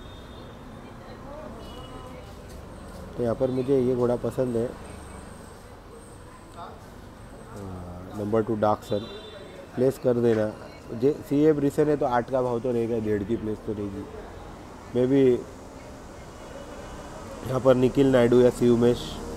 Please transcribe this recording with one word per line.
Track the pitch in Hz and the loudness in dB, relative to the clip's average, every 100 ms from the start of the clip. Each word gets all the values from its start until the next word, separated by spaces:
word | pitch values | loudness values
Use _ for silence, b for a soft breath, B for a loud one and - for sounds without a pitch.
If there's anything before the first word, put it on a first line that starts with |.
| - - - - - - - - - - - 247 269 294 - 226 - - - - - - - - - - - - - - - - | -16 -16 -16 -16 -16 -16 -16 -16 -16 -16 -16 -14 -14 -12 -12 -14 -14 -14 -14 -14 -14 -14 -16 -16 -16 -14 -14 -14 -14 -14 -10 -2
तो | |
यहाँ | 120 110 | 0 2
पर | 131 | 0
मुझे | 127 127 135 | 0 2 4
ये | 123 123 | 4 4
घोड़ा | 123 120 | 2 2
पसंद | 120 123 127 117 | -2 -2 0 0
है, | 120 - - - - - - - - - - - - - - - - - - 165 175 - - - - - - - - 107 98 90 87 90 92 101 | -2 -6 -14 -16 -16 -16 -16 -16 -18 -18 -18 -20 -18 -18 -18 -18 -18 -20 -18 -16 -14 -16 -16 -18 -18 -18 -16 -16 -14 -12 -10 -10 -10 -12 -10 -6
number | 104 113 | 0 2
टू | 107 107 | 2 2
डार्क | 104 104 | 2 2
सन, | - 101 113 - - - - - - - | 0 -4 -4 -12 -14 -16 -16 -16 -8 0
Place | 131 - | 2 2
कर | 131 | 2
देना। | 120 117 110 107 98 - - - 117 | 4 4 4 0 -4 -14 -16 -12 0
जे | 135 - - | 2 2 0
सीए | 143 156 | 4 4
ब्रिसन | 147 139 - 151 | 4 2 2 2
है | 143 | 2
तो | 143 | 2
आठ | 120 117 | 0 2
का | 131 | 0
भाव | 127 117 | 2 0
तो | 127 | 0
रहेगा, | 120 113 117 | 0 0 0
डेढ़ | 107 104 | 0 0
की | 98 117 | 0 -2
प्लेस | 110 107 | -2 -4
तो | - | -6
रहेगी। | 104 101 98 - - - - - - - - - | -6 -6 -8 -10 -12 -14 -14 -14 -16 -16 -16 -4
Maybe | 120 127 139 131 120 - - - - - - - - - - - - - - - - - - - - 120 | 2 4 6 6 4 0 -14 -16 -16 -16 -16 -16 -16 -16 -16 -14 -14 -14 -14 -14 -14 -14 -14 -14 -8 -2
यहाँ | 131 | 4
पर | 127 127 | 6 8
निखिल | 127 139 135 | 6 6 6
नायडू | 127 120 123 | 8 8 8
या | 123 | 8
शिव | - 120 | 6 6
उमेश | 117 120 123 - - - | 8 6 4 -2 -8 -10